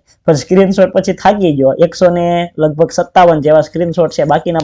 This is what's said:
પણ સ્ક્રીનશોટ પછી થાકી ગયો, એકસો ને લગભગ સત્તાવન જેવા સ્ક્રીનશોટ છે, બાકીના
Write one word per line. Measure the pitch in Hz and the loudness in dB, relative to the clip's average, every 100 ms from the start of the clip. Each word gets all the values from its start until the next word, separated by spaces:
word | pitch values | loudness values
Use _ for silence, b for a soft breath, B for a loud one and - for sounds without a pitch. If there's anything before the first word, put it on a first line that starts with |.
| _ _ - | _ _ -2
પણ | |
સ્ક્રીનશોટ | 151 - 185 190 196 185 | -2 2 2 2 2 0
પછી | 190 185 | 0 -4
થાકી | 175 190 208 180 | -2 0 0 0
ગયો, | 143 135 | 0 0
એકસો | - 160 - 180 | 0 -2 2 0
ને | 175 175 170 170 - | 0 -2 -2 -4 -4
લગભગ | 156 147 165 | -2 0 -2
સત્તાવન | - 170 185 175 156 | -2 -2 2 4 2
જેવા | 143 156 | 2 2
સ્ક્રીનશોટ | 147 165 175 165 160 | 0 -4 -4 -2 -2
છે, | - | -2
બાકીના | 151 147 180 165 | -2 -2 -2 -4